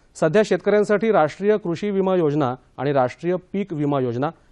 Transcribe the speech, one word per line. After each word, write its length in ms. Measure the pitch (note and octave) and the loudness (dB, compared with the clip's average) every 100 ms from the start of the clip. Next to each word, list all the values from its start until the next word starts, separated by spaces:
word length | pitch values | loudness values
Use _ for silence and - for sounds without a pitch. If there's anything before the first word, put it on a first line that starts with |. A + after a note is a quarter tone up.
| _ - | _ -2
सध्या 240 | E3 D#3 G#3+ | 2 2 2
शेतकऱ्यांसाठी 640 | F3+ G#3 G#3 G3+ G#3 A3 | 0 2 2 2 0 2
राष्ट्रीय 460 | G3+ D3+ - G3+ G#3+ | 2 2 0 0 0
कृषी 340 | F#3+ E3 G#3 | -2 -4 -2
विमा 240 | G3 F#3+ F#3 | -2 0 2
योजना 380 | D#3+ D3 C3+ B2+ _ - | 2 0 -2 -4 _ -8
आणि 160 | C3+ | -2
राष्ट्रीय 420 | C#3 B2+ - E3+ F3+ - | 0 0 -2 -4 -6 -4
पीक 200 | G3 G3 | -8 -6
विमा 260 | D#3 D3 C#3+ | -4 -2 -2
योजना 300 | B2+ A#2 C#3+ - _ | -2 -4 -6 -8 _